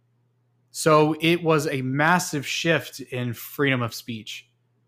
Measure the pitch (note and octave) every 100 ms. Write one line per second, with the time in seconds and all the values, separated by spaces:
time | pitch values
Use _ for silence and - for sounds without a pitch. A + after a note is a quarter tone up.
0 | _ _ _ _ _ _ _ - D#3+ D3+
1 | D#3 D#3 E3 E3+ E3 D#3 C#3+ C#3 B2+ C#3
2 | D3+ F3+ - D3+ C3 - E3 D#3 - -
3 | B2+ B2+ B2 A2+ - - C#3+ B2+ A#2 -
4 | - A2+ - - - _ _ _